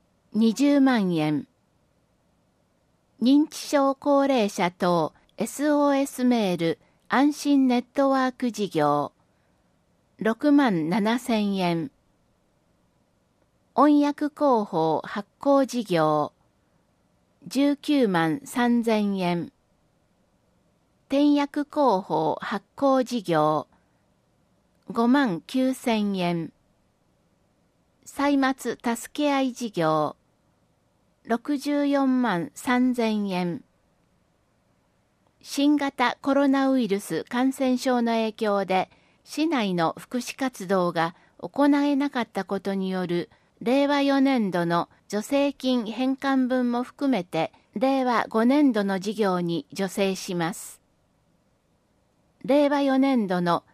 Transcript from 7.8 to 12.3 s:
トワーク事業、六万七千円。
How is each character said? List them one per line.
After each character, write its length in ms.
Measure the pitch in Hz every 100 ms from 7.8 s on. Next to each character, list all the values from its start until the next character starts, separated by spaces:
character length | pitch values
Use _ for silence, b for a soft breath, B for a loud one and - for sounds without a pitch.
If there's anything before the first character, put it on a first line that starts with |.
ト 280 | - - 269
ワ 160 | 269 254
ー 60 |
ク 180 | - 247
事 180 | 214 196
業、 420 | 160 147 147 139 - _ _ _ _ _ _ _ _ _ -
六 320 | 208 226 294
万 380 | 285 262 175 156
七 300 | 208 208 247
千 380 | - 220 202 196
円。 360 | 175 170 151 - _ _ _